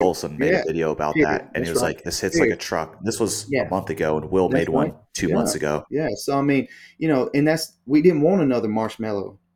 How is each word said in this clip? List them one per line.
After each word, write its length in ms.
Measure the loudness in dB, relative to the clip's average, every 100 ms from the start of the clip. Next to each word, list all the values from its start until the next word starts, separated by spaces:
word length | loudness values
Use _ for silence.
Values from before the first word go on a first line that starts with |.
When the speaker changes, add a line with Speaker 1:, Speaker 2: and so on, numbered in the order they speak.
Speaker 1:
Olsen 360 | 0 0 -4 -2
made 160 | 2
Speaker 2:
Yeah, 80 | 2
Speaker 1:
a 40 | 0
video 260 | 0 0
about 240 | 0 0 2
Speaker 2:
period. 140 | 2
Speaker 1:
that, 220 | 0 -4 -6
and 80 |
he 60 | -2
Speaker 2:
That's 60 | 0
Speaker 1:
was 80 |
Speaker 2:
right. 120 | 0 -4
Speaker 1:
like, 80 |
"This 160 | -6 -4
hits 160 | -2 2
Speaker 2:
Period. 140 | 0
Speaker 1:
like 80 | 0
a 20 |
truck." 420 | -4 -4 -6 -8
This 160 | -6 -2
was 280 | -2 -2 -4
Speaker 2:
Yeah. 180 | -4 -2
Speaker 1:
a 20 |
month 200 | -4 -4
ago, 280 | -2 0 0
and 120 | 0
Will 180 | 2 2
Speaker 2:
That's 100 | 2
Speaker 1:
made 100 | 0
one 200 | 0 -2
Speaker 2:
right. 80 | -6 _
Speaker 1:
two 160 | -4 0
Speaker 2:
Yeah. 60 | 0
Speaker 1:
months 200 | 0 -2
ago. 300 | -2 -2 -4
Speaker 2:
Yeah, 200 | -4 -4 -4
so 220 | -4 -2
I 40 |
mean, 260 | 2 0 -2 -8 -20 -4
you 100 | 0
know, 220 | 2 0
and 140 | 2 2
that's, 260 | 2 -4 _ 0
we 160 | 4
didn't 200 | 6 6
want 200 | 4 4
another 260 | 2 2 0
marshmallow, 680 | -2 -2 -4 -6 -4 -6 -12 _